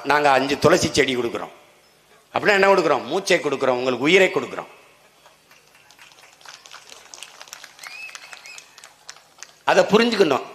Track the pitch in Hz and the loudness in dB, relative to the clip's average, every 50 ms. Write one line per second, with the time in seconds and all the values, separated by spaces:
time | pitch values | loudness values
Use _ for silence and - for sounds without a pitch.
0 | - 139 143 147 147 143 135 131 135 139 143 135 - 151 180 165 - 156 - 147 | -2 0 0 2 4 4 2 2 2 -2 -2 2 2 2 4 2 0 0 0 0
1 | 135 131 127 120 117 117 101 98 87 - - - _ _ _ _ _ _ _ _ | 0 0 -2 -4 -4 -6 -6 -8 -12 -12 -18 -20 _ _ _ _ _ _ _ _
2 | _ _ _ _ _ _ - 120 139 190 208 196 196 196 196 185 156 160 143 120 | _ _ _ _ _ _ -6 -2 0 2 2 4 4 4 4 4 2 0 0 -2
3 | 110 120 151 190 185 - 180 160 - 147 139 123 135 127 127 123 127 131 127 117 | -4 -6 -6 -4 -2 0 0 0 0 -2 -4 -2 -2 -2 -2 0 -2 -4 -2 -2
4 | 135 151 180 202 185 175 - 139 120 98 90 87 80 - - - _ _ _ _ | 0 2 4 4 4 2 0 -4 -6 -8 -10 -14 -14 -16 -18 -20 _ _ _ _
5 | _ _ _ _ _ _ _ _ _ _ _ _ _ _ _ _ _ _ _ - | _ _ _ _ _ _ _ _ _ _ _ _ _ _ _ _ _ _ _ -20
6 | - - - _ - - _ _ - - - - - - - - - - - - | -20 -20 -20 _ -20 -20 _ _ -20 -20 -20 -20 -20 -20 -20 -20 -20 -20 -20 -20
7 | - - - - - - - - - - - - - - - - - - - - | -20 -20 -20 -20 -20 -20 -20 -20 -20 -20 -20 -20 -20 -20 -20 -20 -20 -18 -18 -18
8 | - - - - - - - - - - - - - _ _ - - - _ _ | -18 -18 -18 -20 -20 -20 -20 -20 -20 -20 -20 -20 -20 _ _ -20 -20 -20 _ _
9 | _ - - - _ _ _ - - - _ _ - 139 160 185 180 - 190 226 | _ -20 -20 -20 _ _ _ -20 -20 -20 _ _ -2 0 2 2 2 4 4 2
10 | 233 240 226 196 190 151 135 117 - - | 2 2 2 0 0 0 0 -4 -6 -8